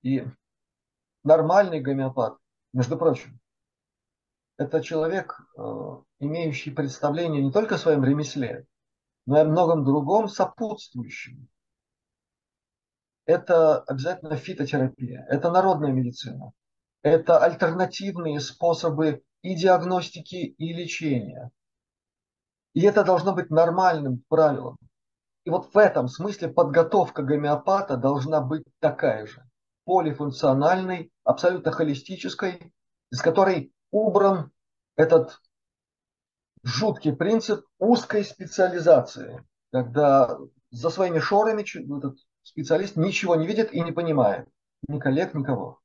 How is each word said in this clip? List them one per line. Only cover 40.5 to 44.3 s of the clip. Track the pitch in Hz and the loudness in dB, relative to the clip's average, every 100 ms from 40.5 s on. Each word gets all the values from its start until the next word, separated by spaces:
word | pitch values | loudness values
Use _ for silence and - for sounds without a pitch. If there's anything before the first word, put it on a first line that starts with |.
| _ _ | _ _
за | 117 165 | -6 -6
своими | 170 185 160 | -2 0 0
шорами | 143 202 220 214 | 0 2 2 -2
ч-, | 196 170 | -6 -12
этот | 139 139 139 - _ _ | -10 -8 -8 -10 _ _
специалист | - - 135 160 196 - | -18 -10 0 0 0 -2
ничего | 180 - 185 165 | -2 -2 0 0
не | 165 | 0
видит | 208 220 | -2 -2
и | - | -2
не | 165 | -4
понимает, | 165 170 147 110 | -4 -2 2 2